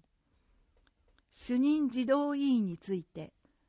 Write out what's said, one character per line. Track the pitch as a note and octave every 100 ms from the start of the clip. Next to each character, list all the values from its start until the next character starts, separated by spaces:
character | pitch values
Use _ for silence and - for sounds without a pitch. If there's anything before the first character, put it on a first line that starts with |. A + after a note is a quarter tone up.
| _ _ _ _ _ _ _ _ _ _ _ _ _
主 | - - B3
任 | C#4 D#4 C#4
児 | A#3
童 | A#3+ C#4 C#4+
委 | C#4+
員 | C#4 B3 G3
に | E3+
つ | - F#3+
い |
て。 | D#3 - D#3 _ _ _